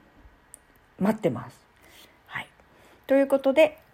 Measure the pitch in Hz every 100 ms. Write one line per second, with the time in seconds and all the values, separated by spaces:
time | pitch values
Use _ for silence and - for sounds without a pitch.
0 | _ _ - _ _ - _ _ _ -
1 | 190 220 170 117 - - _ _ _ -
2 | - _ _ - - _ _ _ _ _
3 | - 269 277 269 269 269 311 - _